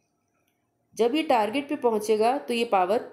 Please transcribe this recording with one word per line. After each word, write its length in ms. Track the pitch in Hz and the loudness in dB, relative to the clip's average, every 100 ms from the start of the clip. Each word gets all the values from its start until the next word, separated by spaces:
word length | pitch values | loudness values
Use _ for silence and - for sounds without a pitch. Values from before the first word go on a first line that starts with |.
| _ _ _ _ _ _ _ _ _ - | _ _ _ _ _ _ _ _ _ -2
जब 200 | 233 294 | 0 0
ये 60 | |
टारगेट 440 | 311 254 214 247 285 | 2 2 0 -2 -4
पे 60 | 302 | -2
पहुंचेगा 640 | 240 214 214 214 220 285 | 0 0 0 2 2 0
तो 160 | 285 | -2
ये 100 | 240 233 | -4 0
पावर 340 | 196 180 220 - | 2 2 0 -4